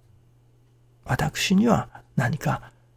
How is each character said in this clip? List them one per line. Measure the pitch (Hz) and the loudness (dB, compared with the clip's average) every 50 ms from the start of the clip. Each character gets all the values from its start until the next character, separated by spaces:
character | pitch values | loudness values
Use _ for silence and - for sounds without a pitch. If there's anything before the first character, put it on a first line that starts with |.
| _ _ _ _ _ _ _ _ _ _ _ _ _ _ _ _ _ _ _ _ _ | _ _ _ _ _ _ _ _ _ _ _ _ _ _ _ _ _ _ _ _ _
私 | - 131 - 151 151 - - - - 190 | -4 -4 -2 -2 -4 -4 -4 0 2 2
に | 190 226 | 4 4
は | 240 208 - - - - - - _ _ | 4 2 2 0 -6 -12 -20 -20 _ _
何 | - 123 117 156 - | -2 0 0 -2 -2
か、 | - 147 131 - - - - _ _ _ _ | -2 -4 -4 -4 -8 -16 -20 _ _ _ _